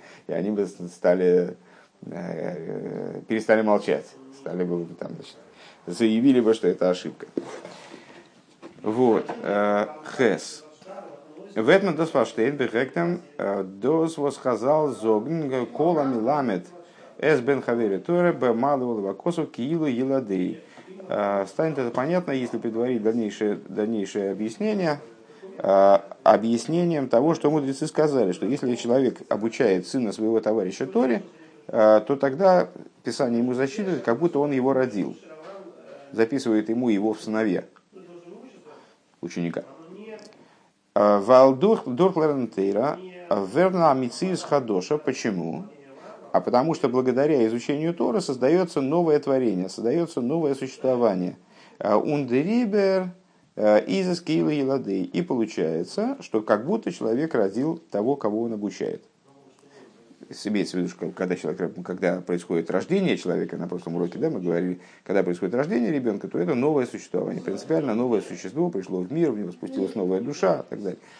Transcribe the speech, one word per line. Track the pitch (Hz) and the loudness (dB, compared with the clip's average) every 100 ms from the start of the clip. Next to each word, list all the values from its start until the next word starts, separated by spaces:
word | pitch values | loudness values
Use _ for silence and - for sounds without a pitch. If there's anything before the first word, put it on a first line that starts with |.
<laughs> | - - - | -20 -18 -8
И | |
они | 82 98 | -4 -2
бы | 104 92 | -2 -4
с-, | - 87 | -6 -14
стали, | - - 92 90 90 87 - - - _ _ | 0 2 4 6 4 2 -6 -20 -20 _ _
э, | - 90 87 82 - 87 85 101 - 95 92 92 - | -14 -12 -10 -6 -6 -8 -8 -8 -8 -8 -8 -10 -4
перестали | 110 110 110 | -2 4 4
молчать. | 107 104 101 73 - - - - | 6 2 2 -2 -2 -18 -20 -16
Стали | 80 90 | -8 -4
бы | 87 87 85 87 | -2 -2 -6 -10
там, | - | -12
значит, | 85 - - - - - - - | -12 -16 -20 -20 -20 -20 -16 -12
заявили | 87 113 110 139 123 | 0 2 4 6 6
бы, | 110 | 4
что | 110 90 | 4 2
это | 92 92 | 2 2
ошибка. | 90 - - - - - - - - - - - - - _ _ _ - - | 0 -4 -12 -10 -8 -8 -14 -16 -20 -20 -20 -20 -20 -20 _ _ _ -20 -10
Вот. | 104 110 123 101 - - | -4 2 4 4 0 -6
Э, | - 101 104 104 107 - - - | -2 2 2 2 0 -6 -12 0
Хес. | 117 82 - - - - - - - - - - - 107 | 2 2 -4 -16 -20 -20 -18 -16 -16 -20 -20 -20 -10 0
Ветман | 110 190 196 151 | 4 4 4 -2
дос | 160 | 0
фаштейн | 139 113 - 117 | 0 0 0 -2
бехектам, | 147 117 113 131 175 170 175 - - | 0 -2 0 -2 -2 -2 -4 -8 -6
э, | 98 98 | -4 -4
дос | 92 98 123 160 165 156 | -6 -4 0 0 0 -2
восхазал | 143 - 127 117 123 156 147 | -4 -2 -2 0 2 2 0
зогн, | 107 110 107 127 165 143 | -2 0 2 0 -4 -2
э, | 131 | -4
кола | 117 - 160 160 | -4 0 2 2
миламет, | 135 120 113 147 127 92 90 - - - - - | 0 0 0 0 0 -2 -6 -18 -20 -20 -20 -2
эс | 147 139 | 2 2
бен | 120 131 | 2 0
хавери | - 120 107 95 | 0 0 0 -2
торе, | 127 175 175 | 0 2 2
б | 151 127 | 2 0
малый | 117 139 139 123 110 | 2 0 0 -2 -2
вакосу, | 98 98 175 170 147 | -4 -4 -4 -4 -6
киилу | - 120 165 156 | -6 -4 -2 0
еладей. | 117 131 135 107 95 90 - - - - - - | 0 0 0 0 -2 -2 -6 -14 -20 -20 -18 -6
Э, | 104 101 101 95 | -2 0 0 -2
станет | - 160 139 | -2 -2 -2
это | 120 | -4
понятно, | 120 139 180 180 | -2 -2 -2 -2
если | 135 120 117 | -4 -4 -4
предварить | 117 110 123 120 | -4 -2 -2 0
дальнейшее, | 107 117 107 - 107 95 - | 0 0 -4 -2 -2 -2 -6
дальнейшее | 101 107 113 95 107 98 | -4 -2 -2 -4 -4 -4
объяснение, | 95 110 - 214 208 170 143 - - - - - - | -2 -6 -4 -4 0 -2 -2 -8 -20 -20 -20 -18 -4
э, | 98 98 98 98 - - | 4 6 8 6 4 2
объяснением | - 104 113 117 - 170 175 151 127 | 6 6 4 -2 0 0 2 0 2
того, | 117 151 | 4 4
что | 156 147 | 2 2
мудрецы | 151 135 135 151 | 2 0 -4 -2
сказали, | - 151 135 95 | 2 2 4 2
что | 90 | 0
если | 95 143 131 | -2 -2 -2
человек | 117 117 131 123 - - | -2 2 2 2 -2 -4
обучает | 110 113 - 120 - 90 | -2 -2 2 4 4 0
сына | 131 110 | -2 -2
своего | 98 110 113 | 0 0 2
товарища | 107 110 92 90 131 | 2 0 -2 -4 -2
Торе, | 226 180 107 - - - - - | 0 2 0 -4 -18 -20 -20 -4
э, | 113 107 107 107 | 4 8 8 4
то | 139 | 0
тогда | 139 135 190 180 - - - _ | 0 4 6 6 2 -8 -20 _
Писание | 135 - 127 117 | -8 -2 0 0
ему | 127 | 0
засчитывает, | 127 135 214 190 151 | 0 -2 -2 -2 -2
как | - 117 | 0 0
будто | 170 139 | 0 2
он | 147 | 0
его | 135 131 | 2 2
родил. | 131 131 104 76 - - - 175 - - - - - - | 2 0 -2 -4 -6 -18 -18 -16 -16 -18 -20 -20 -20 -10
Записывает | 107 113 139 127 107 107 | -2 0 0 2 0 2
ему | 117 123 | 0 0
его | 98 110 | 2 0
в | 107 | -4
сыновья | 110 110 110 87 - _ _ - 175 175 170 208 247 190 - - - _ _ _ | -4 -2 0 -2 -4 _ _ -20 -20 -20 -20 -20 -20 -20 -20 -20 -20 _ _ _
ученика. | 85 180 120 - - - 160 196 220 214 - - - _ _ _ _ | -10 -6 -4 -6 -10 -18 -20 -18 -16 -18 -20 -20 -20 _ _ _ _
Э, | 107 104 101 | 2 4 4
валдух, | 101 127 135 131 202 220 135 | 6 8 8 6 2 2 -2
дурх | 120 185 175 | 0 2 2
лернтейра, | 156 139 117 - 98 101 139 - - - - 202 196 | 0 0 -4 -2 0 0 0 -4 -10 -16 -2 -2 0
верна | 135 185 180 160 | 2 2 4 4
мициус | 131 123 - 180 180 | 4 -2 -4 -4 -4
хадоша. | - 143 117 95 - 151 | 0 0 2 -2 0 -2
Почему? | 139 127 123 92 82 71 - - - - - - - | -2 -2 -2 -2 -4 -8 -12 -18 -20 -20 -20 -20 -4
А | - | -2
потому | 110 123 160 | 2 2 2
что | 160 120 | 0 0
благодаря | 123 131 123 151 139 110 | 2 2 2 2 2 2
изучению | 120 - 147 160 | 0 -2 -2 -2
Торы | 170 262 220 | -2 -2 0
создается | - 120 127 175 175 151 | -2 0 2 2 2 -2
новое | 135 165 170 147 | 0 2 4 2
творение, | 139 135 120 92 92 | 2 2 2 0 -4
создается | - 110 160 165 - | -2 0 0 -2 -2
новое | 120 165 151 | -2 0 0
существование. | 135 131 - 131 123 117 92 90 - _ - - _ | -2 -6 -4 0 2 2 2 -2 -6 _ -20 -20 _
Э, | 104 104 | 2 2
ундерибер, | - 147 127 127 170 233 226 202 196 190 185 180 _ _ _ - | 2 -2 0 0 2 0 2 2 2 2 -2 -10 _ _ _ 0
э, | 104 107 - | 6 6 4
изыс | 190 180 175 | 0 0 -2
киилу | - 160 160 | 0 0 2
еладей. | 151 135 135 117 98 | 0 0 -2 -2 -4
И | - - | -2 -4
получается, | 170 127 107 - 80 82 - - 233 277 | -2 -2 -2 -2 -2 -2 -4 -4 -4 -4
что | - 110 | -4 -4
как | 107 107 | 2 0
будто | 139 220 208 | 2 -2 -4
человек | 175 110 117 160 | -4 -2 0 0
родил | 123 95 107 151 165 - | 0 0 0 -2 -4 -6
того, | 104 117 143 | -2 0 0
кого | 104 107 | -2 -2
он | 117 | -4
обучает. | 107 104 - - - - _ _ _ _ _ _ - - _ _ - - - | -4 -6 -4 -6 -6 -14 _ _ _ _ _ _ -20 -20 _ _ -20 -20 -10
Имеется | 104 104 82 90 | -2 -2 0 -2
в | |
виду, | 87 | -4
что | - 80 | -4 -10
когда | - 92 90 | -4 -4 -2
человек, | 78 92 87 - | -4 -4 -6 -6
когда | 87 87 90 92 | -10 -2 -2 -2
происходит | 90 87 - 85 82 | -4 -6 -2 -2 0
рождение | 92 98 196 175 95 | -4 0 0 0 -2
человека, | 90 85 - 80 | -2 -2 -4 -6
на | 87 | -8
прошлом | 90 85 | -8 -6
уроке, | 85 87 - | -4 -4 -2
да, | 160 | -4
мы | 117 | -2
говорили, | 87 85 90 90 - - | -2 -2 -2 -6 -12 -16
когда | - 98 | -2 0
происходит | 92 87 95 | 0 -2 -2
рождение | 120 156 240 220 | -2 -2 -2 0
ребенка, | 147 120 101 95 | 0 -2 -4 -4
то | - | -4
это | 175 127 | -2 0
новое | 147 147 120 | 2 0 -2
существование, | 101 - 92 98 95 | -6 -6 -4 -4 -4
принципиально | - 98 - 160 139 | -6 -8 -2 -2 0
новое | 110 127 107 | -2 0 -2
существо | 92 92 95 135 175 | -2 -12 -10 -4 -2
пришло | 98 90 92 | -4 -6 -6
в | 92 | -4
мир, | 156 160 | -2 -2
в | 107 | -2
него | 87 | -8
спустилась | 87 90 - 95 | -10 -8 -4 -4
новая | 110 92 92 | -2 -2 0
душа | 127 147 190 160 - | -2 0 0 0 -4
и | |
так | 107 | -8
далее. | 98 - - | -8 -8 -16